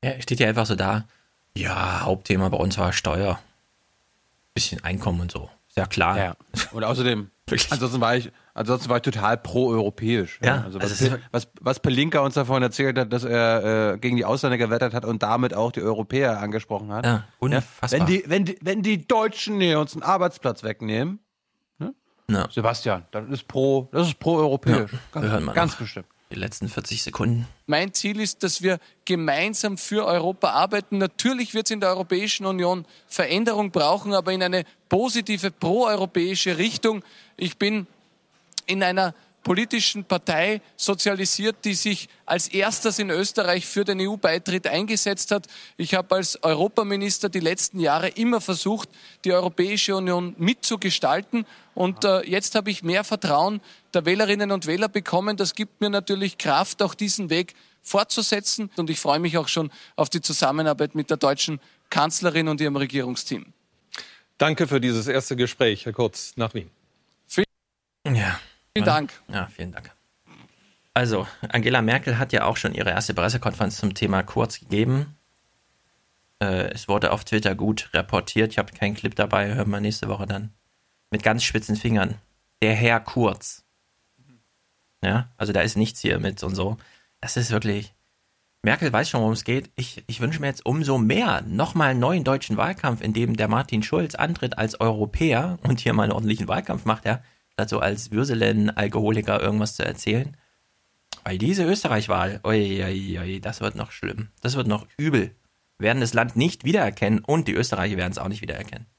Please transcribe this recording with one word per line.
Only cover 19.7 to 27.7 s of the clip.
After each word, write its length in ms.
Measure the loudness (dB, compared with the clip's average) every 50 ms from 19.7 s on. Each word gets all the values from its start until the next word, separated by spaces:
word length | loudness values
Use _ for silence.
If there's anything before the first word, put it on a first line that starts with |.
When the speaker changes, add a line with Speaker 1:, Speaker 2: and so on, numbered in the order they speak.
| 4 2
Speaker 2:
uns 140 | 0 -2 -4
einen 80 | -6 0
Arbeitsplatz 600 | 0 2 2 2 0 -2 -2 -4 -4 -4 -2 -6
wegnehmen, 560 | -8 -6 _ -4 -2 -2 0 0 -2 -4 -8 _ _ _ _ _ _ _ _ _ _ _ _
ne? 160 | -10 -10 -10 _ _ _ _ _ _ -2
Speaker 1:
Ja. 180 | 0 0 0 -2
Speaker 2:
Sebastian, 560 | -4 -2 0 0 0 0 -2 -2 -2 -2 -4 _
das 160 | -10 -10 -8 -6
ist 180 | -8 -10 -10 _
pro-, 400 | -2 0 2 2 2 2 0 -2
das 180 | -2 0 0 0
ist 100 | 0 _
proeuropäisch. 720 | 0 0 2 4 4 2 2 0 2 2 2 2 2 -2 -6
Speaker 1:
Ja, 60 | -12 -14 -10 -8
Speaker 2:
Ganz, 120 | -4 -2
Speaker 1:
wir 60 | 0 0
hören 120 | 0 -2
mal 80 | 0 0
Speaker 2:
ganz 180 | 0 0 0 0
Speaker 1:
noch 60 | -6
Speaker 2:
bestimmt. 280 | -10 -10 -10 -14 -16 _ _ _ _ _
Speaker 1:
die 60 | -10
letzten 320 | -8 -8 -8 -6 -6 -8 -6
vierzig 340 | -6 -6 -8 -6 -6 -6 -6
Sekunden. 460 | -6 -4 -2 0 0 0 0 -2 -6 -10 _ _
Speaker 3:
Mein 280 | -2